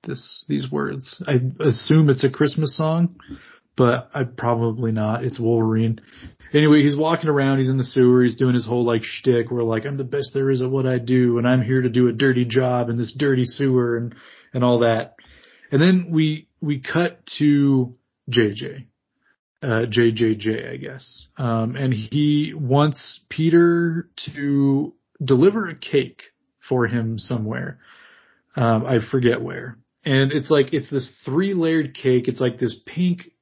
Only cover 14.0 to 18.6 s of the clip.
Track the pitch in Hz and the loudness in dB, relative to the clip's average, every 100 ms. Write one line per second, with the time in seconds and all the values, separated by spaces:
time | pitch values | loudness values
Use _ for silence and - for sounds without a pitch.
14 | 117 110 - - _ 127 123 120 117 113 | -6 -12 -20 -20 _ -2 2 4 2 0
15 | - _ _ - - _ _ 139 170 185 | -4 _ _ -20 -20 _ _ 2 4 4
16 | 170 160 156 156 - _ 151 143 - 165 | 2 0 0 -2 -10 _ -6 -6 -4 -2
17 | 175 - - - 151 143 139 135 123 123 | -2 -4 -16 0 2 4 4 2 0 -6
18 | _ _ - 120 107 104 | _ _ -2 2 2 -2